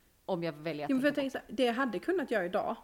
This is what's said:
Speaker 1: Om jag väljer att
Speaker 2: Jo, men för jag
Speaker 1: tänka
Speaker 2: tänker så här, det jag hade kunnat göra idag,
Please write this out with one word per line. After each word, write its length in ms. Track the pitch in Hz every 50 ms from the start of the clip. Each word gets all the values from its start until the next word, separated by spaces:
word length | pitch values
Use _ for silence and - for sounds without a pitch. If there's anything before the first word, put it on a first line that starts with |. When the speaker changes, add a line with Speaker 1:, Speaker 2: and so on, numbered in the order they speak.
| _ _ _ _ _
Speaker 1:
Om 180 | - 196 170 170
jag 100 | 165 151
väljer 320 | 147 151 165 156 147 143
att 60 | 285
Speaker 2:
Jo, 40 | 269
men 40 | 262
för 80 | 262 294
jag 60 | 285
Speaker 1:
tänka 160 | 294 277 262
Speaker 2:
tänker 160 | - - - -
så 40 | -
här, 40 |
det 80 | 240 254
jag 100 | 240 226
hade 240 | 240 269 247 208 180
kunnat 320 | - - 370 359 269 -
göra 140 | 240 208 175
idag, 320 | 180 190 202 - - 233 -